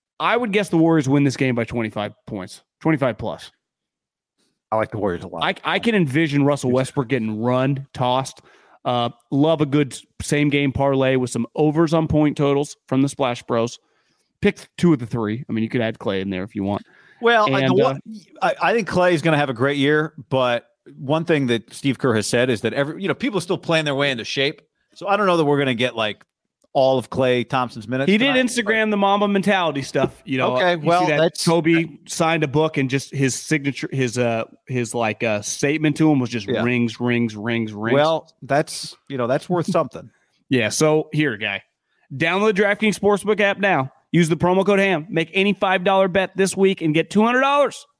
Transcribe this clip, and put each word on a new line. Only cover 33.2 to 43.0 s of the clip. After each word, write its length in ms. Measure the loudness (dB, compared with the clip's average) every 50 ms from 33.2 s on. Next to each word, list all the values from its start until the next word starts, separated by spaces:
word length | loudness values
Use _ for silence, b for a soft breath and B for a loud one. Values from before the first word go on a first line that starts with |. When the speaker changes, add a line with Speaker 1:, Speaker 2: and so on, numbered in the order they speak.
| 0 0 0
Speaker 1:
signature, 520 | -2 -4 -2 -2 -2 -2 -4 -6 -6 -6 -6
his, 260 | -4 -2 -2 -2 -2 -2
uh, 280 | -2 0 -2 -4 -6 -8 -12 -18 _ -8
his, 260 | -6 -4 -4 -4 -4
like, 260 | -2 -2 -2 -2 -2 -2
uh, 180 | -2 -2 -2 -4
statement 540 | -6 -6 -2 -2 -2 0 0 0 0 0 2
to 140 | 2 2
him 80 | 4 2
was 100 | 0 -2
just 160 | -4 -6 -6 -4
Speaker 2:
Yeah. 160 | -2 -2 0
Speaker 1:
rings, 360 | 0 0 0 0 -2 -2 -2
rings, 360 | -2 0 0 0 0 -2 -4
rings, 380 | -6 -6 -4 -4 -4 -4 -6 -6
rings. 200 | -6 -4 0 2
Speaker 2:
Well, 380 | 2 2 2 0 -2 -6 _ _ _
that's, 540 | -6 -2 0 0 0 -2 -6 -12 -12 -12 -14 -18 _ -10
you 100 | -6 -4
know, 100 | -2 0
that's 200 | -2 -2 -2 -2
worth 180 | -2 -2 0 0
something. 420 | 0 0 -2 -2 -6 -14 -18 -18 _
<laughs> 40 | _ _ _ _ _ _ -2
Speaker 1:
Yeah. 200 | 0 0 0 0
So 400 | 0 2 2 4 4 2 0 -2 -2
here, 220 | -2 0 0 -2 -4
guy, 260 | -4 -6 -6 -8 -10 _ _ _ _ _ _ _ _ -14 -6
download 400 | -4 -2 0 0 2 2 2 2
the 60 | 2
DraftKings 380 | 2 2 2 2 0 0 0
Sportsbook 400 | 2